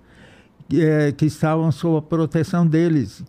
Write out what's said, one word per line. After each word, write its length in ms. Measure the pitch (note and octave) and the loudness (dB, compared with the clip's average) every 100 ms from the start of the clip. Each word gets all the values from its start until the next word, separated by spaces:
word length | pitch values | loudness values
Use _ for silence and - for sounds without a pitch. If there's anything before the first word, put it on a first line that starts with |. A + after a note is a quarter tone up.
| _ - - - _ - - | _ -20 -20 -20 _ -20 -4
eh, 420 | D#3 D#3 D3+ D3 | 0 2 2 0
que 120 | - | 0
estavam 480 | D#3 - D#3 D#3+ E3 | -2 0 0 0 0
sob 240 | - E3+ D#3 | -2 -2 -2
a 40 | |
proteção 640 | D3+ E3 D#3 E3 D3+ F3 E3 | -2 -2 0 -2 -2 0 2
deles, 580 | D#3+ E3+ D#3 G2+ - | 2 2 0 -2 -8